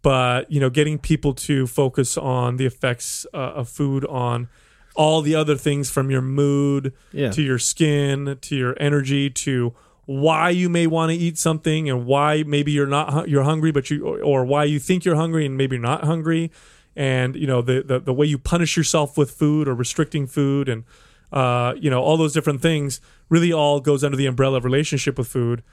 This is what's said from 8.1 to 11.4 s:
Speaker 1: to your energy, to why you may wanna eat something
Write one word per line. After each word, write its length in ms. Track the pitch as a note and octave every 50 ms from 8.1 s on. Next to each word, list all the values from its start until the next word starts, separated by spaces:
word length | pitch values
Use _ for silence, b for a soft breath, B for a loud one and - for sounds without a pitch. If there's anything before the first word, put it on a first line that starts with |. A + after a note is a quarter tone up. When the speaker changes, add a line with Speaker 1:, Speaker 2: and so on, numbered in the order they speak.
| C#3 C#3 C#3 C#3 C#3 C3
Speaker 1:
to 140 | - - D3
your 200 | C3+ B2+ B2 C3 -
energy, 500 | D3 C#3+ D3 C#3+ C3+ C3 C#3 C#3 C#3 C#3
to 440 | C3 - - C#3+ C3 B2 A#2+ A#2+ A#2+ b b b b b b
why 440 | - C3+ C3+ C#3+ D#3+ D#3+ D#3 E3 F3+
you 180 | F3 F3+ F3+
may 200 | F3 E3+ E3+ E3+
wanna 260 | D#3+ D#3+ D#3+ D#3+ D#3+ E3
eat 240 | E3+ E3+ E3+ D#3+
something 520 | -